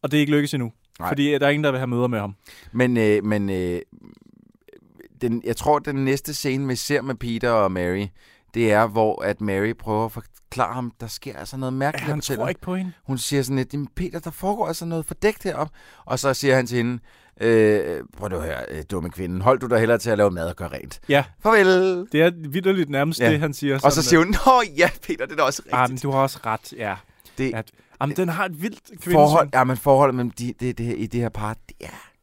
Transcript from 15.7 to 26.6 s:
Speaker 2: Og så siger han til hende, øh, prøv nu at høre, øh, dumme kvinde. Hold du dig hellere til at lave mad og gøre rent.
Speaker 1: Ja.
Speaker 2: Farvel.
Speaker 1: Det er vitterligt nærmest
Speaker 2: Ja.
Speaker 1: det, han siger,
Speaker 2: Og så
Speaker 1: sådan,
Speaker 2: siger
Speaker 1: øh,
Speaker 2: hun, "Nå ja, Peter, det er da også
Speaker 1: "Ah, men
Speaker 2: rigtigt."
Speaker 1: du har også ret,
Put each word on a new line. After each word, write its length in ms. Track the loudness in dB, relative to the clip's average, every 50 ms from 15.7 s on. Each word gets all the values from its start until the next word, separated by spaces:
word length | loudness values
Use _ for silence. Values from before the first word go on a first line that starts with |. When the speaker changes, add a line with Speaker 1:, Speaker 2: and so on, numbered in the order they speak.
| -8 -20 -20 -20 -20 -20 -8
Speaker 2:
Og 140 | -6 -4 0
så 160 | 0 0 0
siger 220 | 2 2 4 4
han 100 | 4 2
til 100 | 0 0
hende, 220 | 0 0 0 -2 -6 -10 -16 _ _ _ _ _ _ 2
øh, 580 | 4 6 6 6 6 4 4 2 -2 -6 -8 -10 -14 -14
prøv 120 | -10 -8 -6
nu 80 | -6
at 60 | -6 -6
høre, 220 | -6 -6 -8 -8 -10
øh, 140 | -10 -12 -10 -6
dumme 200 | -6 -6 -6 -6
kvinde. 300 | -8 -6 -6 -4 -4 0 4
Hold 160 | 4 2 2
du 80 | 2
dig 120 | 0 2 2
hellere 200 | 4 4 2 2
til 120 | 2 0
at 80 | 2 4
lave 120 | 4 2
mad 180 | 2 0 -6 -6
og 80 | -6
gøre 120 | -8 -10 -10 -10
rent. 280 | -12 -14 -14 -16 -16 -2 2
Speaker 1:
Ja. 160 | 2 2 2 0 -10 _
Speaker 2:
Farvel. 680 | 2 4 6 6 6 6 6 4 4 2 0 -2 -6 -2 2
Speaker 1:
Det 100 | 4 4
er 80 | 4 2 -2 -10 -6
vitterligt 420 | -6 -2 0 0 0 0 0 -2
nærmest 300 | 0 -2 0 0 0 2
Speaker 2:
Ja. 100 | 2 2
Speaker 1:
det, 100 | 2 2
han 140 | 0 -2 -4
siger, 200 | -4 -2 -2 -2
Speaker 2:
Og 60 | 4
så 100 | 4 4
Speaker 1:
sådan, 120 | 4 4 2
Speaker 2:
siger 160 | 4 6 6
Speaker 1:
øh, 60 | 6
Speaker 2:
hun, 80 | 4 2 2 6
"Nå 160 | 6 6 6 4 0 2
ja, 140 | 2 2 2 2 -4 -8
Peter, 180 | -8 -6 -6 -4
det 60 | -6 0
er 40 |
da 60 | 0 0
også 200 | 0 0 -4 -6 -2 2
Speaker 1:
"Ah, 60 | 2
men 40 | 2
Speaker 2:
rigtigt." 200 | 2 0 -4 -4
Speaker 1:
du 80 | -2
har 80 | 0 2
også 200 | 0 0 -2 -6 -4
ret, 260 | -4 -4 -4